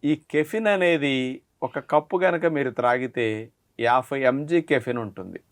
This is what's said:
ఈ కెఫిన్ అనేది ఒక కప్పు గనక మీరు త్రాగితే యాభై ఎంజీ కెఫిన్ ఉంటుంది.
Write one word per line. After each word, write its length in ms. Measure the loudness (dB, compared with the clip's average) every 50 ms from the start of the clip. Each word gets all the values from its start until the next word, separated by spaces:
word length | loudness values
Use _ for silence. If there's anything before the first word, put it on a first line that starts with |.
| 0
ఈ 100 | 0 -2 -2 _ _ -2
కెఫిన్ 360 | -2 -2 0 -2 -2 0 0 2
అనేది 400 | 4 4 2 2 2 2 0 0 0 -2 -4 -6 -10 _ _ _ _ -10
ఒక 120 | -6 -6 -8 -6 2 0
కప్పు 260 | 0 2 _ -2 0 2
గనక 200 | 2 2 2 0 0 0
మీరు 160 | 0 -2 -2 -2 0
త్రాగితే 480 | 2 2 2 2 -2 -4 -2 -2 -2 -2 -2 -4 -8 -14 _ _ _ _ _ -2
యాభై 400 | 0 2 2 2 2 0 -4 2 2 2
ఎంజీ 300 | 2 2 -2 0 0 0 2 2
కెఫిన్ 300 | 0 0 0 -2 -6 -6 -6
ఉంటుంది. 360 | -8 -10 -12 -14 -14 -14 -16 _ _